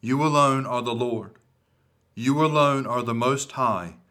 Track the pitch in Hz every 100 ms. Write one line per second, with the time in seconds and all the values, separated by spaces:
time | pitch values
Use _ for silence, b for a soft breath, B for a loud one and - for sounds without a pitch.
0 | 113 139 160 147 139 135 131 123 120 117
1 | 120 113 98 - _ _ _ _ _ _
2 | _ - 120 143 156 151 143 139 131 120
3 | 120 117 120 135 - - 127 101 87 80
4 | _